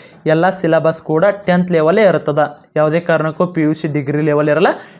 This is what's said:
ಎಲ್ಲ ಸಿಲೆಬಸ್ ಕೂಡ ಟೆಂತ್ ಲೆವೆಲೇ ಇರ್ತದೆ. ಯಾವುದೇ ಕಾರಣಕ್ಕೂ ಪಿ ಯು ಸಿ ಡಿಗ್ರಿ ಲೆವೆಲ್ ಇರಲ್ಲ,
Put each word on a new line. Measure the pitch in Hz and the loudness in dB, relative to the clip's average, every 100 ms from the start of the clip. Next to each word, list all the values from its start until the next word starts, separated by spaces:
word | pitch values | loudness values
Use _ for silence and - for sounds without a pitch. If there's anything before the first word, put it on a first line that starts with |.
| - - 156 | -20 -10 -2
ಎಲ್ಲ | 156 180 | 0 0
ಸಿಲೆಬಸ್ | 185 175 160 156 160 | 0 0 0 0 -4
ಕೂಡ | - 156 196 | -2 0 0
ಟೆಂತ್ | 196 - 180 180 | 0 0 0 2
ಲೆವೆಲೇ | 170 156 196 | 0 2 4
ಇರ್ತದೆ. | 202 156 147 147 143 - - 156 | 4 2 -2 -2 -2 -4 -8 -2
ಯಾವುದೇ | 151 160 | 0 0
ಕಾರಣಕ್ಕೂ | 175 160 156 156 180 | 0 -2 -2 -2 -4
ಪಿ | 175 | 0
ಯು | 151 | -2
ಸಿ | 156 165 | -2 -4
ಡಿಗ್ರಿ | 147 135 147 | -4 -4 -2
ಲೆವೆಲ್ | 151 147 151 | 0 0 0
ಇರಲ್ಲ, | 147 214 320 - - | 2 0 -2 -8 -16